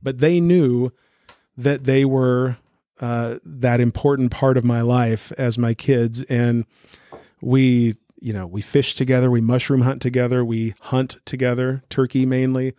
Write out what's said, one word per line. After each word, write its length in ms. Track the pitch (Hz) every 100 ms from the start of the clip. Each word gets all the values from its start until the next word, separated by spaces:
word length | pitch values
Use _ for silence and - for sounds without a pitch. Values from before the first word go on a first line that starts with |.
But 160 | 135 127
they 220 | 147 175
knew 520 | 170 180 143 120 127 - _ _ _ - _ -
that 280 | 127 143
they 200 | 131 135
were, 520 | 139 131 127 123 127 123 _ _ _ _
uh, 380 | 120 120 117 120
that 360 | - 143 123 120
important 500 | 120 - 143 139 127
part 260 | - 135 131
of 80 |
my 160 | 120 120
life 520 | 117 123 120 113 - -
as 200 | 127 113
my 160 | 117
kids. 480 | 113 - 131 117 117
And 400 | 135 123 120 117 113 _ _ - _ - - _
we, 540 | - 131 131 123 117 107 _ _
you 120 | 120
know, 140 | 104 90
we 140 | 92
fish 340 | - 147 135
together, 360 | - 131 127 127
we 100 | 123
mushroom 420 | 113 123 - 135
hunt 200 | 123 135
together, 420 | 127 123 123 127
we 300 | 120 113 113 107
hunt 380 | - 131 131 -
together, 580 | - 131 127 123 127 131 _
turkey 380 | - 127 135 131
mainly. 480 | 127 131 131 131